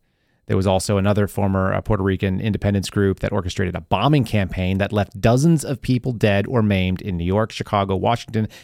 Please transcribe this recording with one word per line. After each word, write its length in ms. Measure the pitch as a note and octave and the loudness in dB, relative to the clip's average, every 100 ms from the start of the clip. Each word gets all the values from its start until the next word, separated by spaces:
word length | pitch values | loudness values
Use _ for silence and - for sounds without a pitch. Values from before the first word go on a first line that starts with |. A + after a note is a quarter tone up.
| _ _ _ _ - | _ _ _ _ -4
There 100 | G2+ | 0
was 100 | F#2+ | 2
also 300 | F#2+ - G2+ | 2 2 0
another 320 | G2 G2+ G2+ | 2 2 0
former, 440 | - G2 F#2+ F#2+ | 0 0 0 0
uh, 80 | G2 | -2
Puerto 220 | - G#2 | -2 0
Rican 380 | G2 F#2+ G2 F#2+ | 0 0 0 -2
independence 500 | G#2+ F#2+ G2+ G2+ - | -2 0 0 0 0
group 300 | G#2 G2 F#2+ | 0 0 0
that 100 | G#2 | -2
orchestrated 460 | G2+ F2+ - F#2 F2 | -4 -4 -4 -4 -4
a 40 | |
bombing 440 | - G2 B2+ D3+ | -4 0 2 2
campaign 540 | A2 G#2+ F#2 F#2+ F#2 F#2+ | 2 0 -2 -2 -2 0
that 140 | G2 | 0
left 280 | G#2 G2 G2 | -2 -2 0
dozens 440 | A2+ B2+ D#3+ D#3+ | 2 4 4 2
of 160 | - C3 | -2 -6
people 300 | - B2+ C3 | -2 -2 -2
dead 340 | A2+ G#2+ G2+ G2+ | 0 2 2 0
or 120 | B2 | 0
maimed 400 | G#2+ F#2+ F#2 F2+ | 2 2 0 -2
in 160 | G2 F2 | -4 -4
New 80 | |
York, 280 | E2+ G2+ A2 | 0 0 -2
Chicago, 420 | - G#2+ G#2 G2 | -6 -2 0 0
Washington, 540 | F#2+ G#2 A#2+ - A2 G#2+ - | 0 0 -2 -2 -4 -4 -6